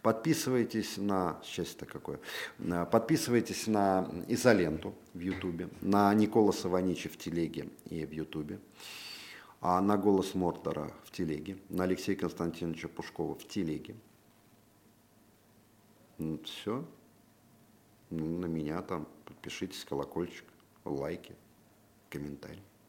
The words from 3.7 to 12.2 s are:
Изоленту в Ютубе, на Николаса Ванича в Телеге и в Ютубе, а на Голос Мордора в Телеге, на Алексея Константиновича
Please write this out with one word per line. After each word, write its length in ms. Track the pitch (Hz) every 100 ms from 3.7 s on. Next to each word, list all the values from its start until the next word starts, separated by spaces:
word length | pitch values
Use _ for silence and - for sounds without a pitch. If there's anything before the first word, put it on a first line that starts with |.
| 107 101 95 87 87 -
Изоленту 640 | 120 127 104 82 80 98 - -
в 60 | 90
Ютубе, 500 | 90 90 92 85 95 -
на 300 | 95 101 101
Николаса 560 | 107 107 113 104 - 90
Ванича 400 | 90 92 82 -
в 80 | -
Телеге 520 | - 85 82 76 69 - -
и 200 | 82 78
в 60 |
Ютубе, 480 | 78 78 80 76 98 - - - - - - - - - -
а 200 | 85 90
на 160 | 98 104
Голос 360 | 101 98 90
Мордора 580 | 95 87 82 82 76 76 -
в 80 | -
Телеге, 460 | - 85 76 90 95 -
на 140 | 92
Алексея 320 | 92 92 -
Константиновича 720 | 95